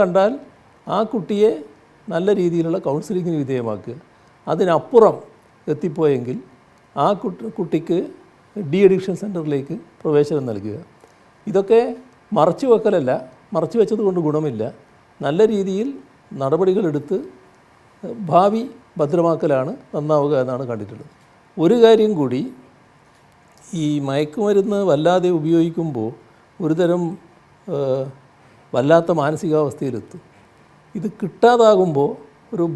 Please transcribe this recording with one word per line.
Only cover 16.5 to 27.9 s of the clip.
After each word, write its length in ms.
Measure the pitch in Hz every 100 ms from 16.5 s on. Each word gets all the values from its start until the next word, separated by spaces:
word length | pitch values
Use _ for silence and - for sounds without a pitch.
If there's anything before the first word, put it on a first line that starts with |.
| 165 185 190 180 147 139 202 339 - _ _ _ _ _ _ 185 233 175
ഭാവി 320 | 160 202 220 262 - _ -
ഭദ്രമാക്കലാണ് 720 | 147 175 170 160 160 135 139 262 - 165
നന്നാവുക 380 | 151 151 143 147
എന്നാണ് 200 | 127 127 131
കണ്ടിട്ടുള്ളത്. 380 | 113 101 110 - _ _ _ _ -
ഒരു 180 | 165 240
കാര്യം 280 | 226 220 214 185
കൂടി, 220 | 131 127 247 - - _ _ _ _ _ _ _ _ _ - 170
ഈ 20 | 151 147 139
മയക്കുമരുന്ന് 720 | 139 151 233 208 202 190 202 190
വല്ലാതെ 400 | 147 160 185 180 170
ഉപയോഗിക്കുമ്പോൾ 720 | 156 165 165 165 165 123 110 - _ _ _ -
ഒരുതരം, 440 | 160 160 170 180 170 190 - _ _ _ - 147
ഏഹ്, 300 | 135